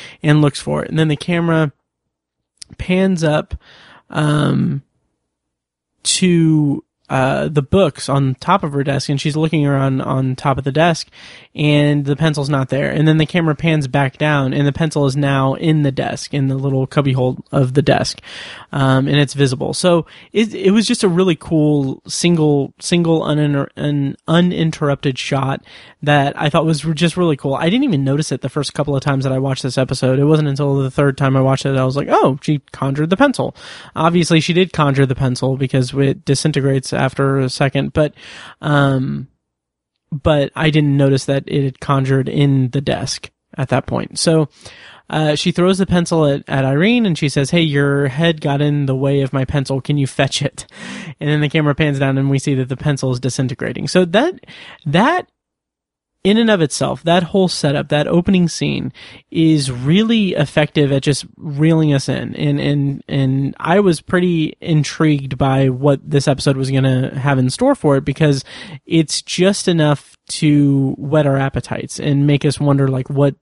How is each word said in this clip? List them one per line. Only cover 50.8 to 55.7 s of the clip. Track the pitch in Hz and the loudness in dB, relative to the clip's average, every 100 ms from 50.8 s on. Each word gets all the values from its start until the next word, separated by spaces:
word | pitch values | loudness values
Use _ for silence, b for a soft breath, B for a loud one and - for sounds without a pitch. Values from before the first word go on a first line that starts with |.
| B B 165 B | B B -14 B
And | 147 | -2
then | 151 | 0
the | 147 | 0
camera | 160 147 143 | 0 0 0
pans | 151 139 | 0 0
down | 135 135 | 0 0
and | 139 | 0
we | 139 | 0
see | 151 131 | 0 -2
that | 127 | -2
the | 127 | -4
pencil | 151 139 131 | -2 -2 -2
is | 123 | -2
disintegrating. | 127 - 127 123 117 - 147 | -4 -2 -4 -4 -8 -6 0
So | - 175 | 2 2
that, | 202 330 - - B B B 147 | 2 0 -4 -16 B B B -2
that | 165 269 359 - _ _ _ _ | 2 2 0 -4 _ _ _ _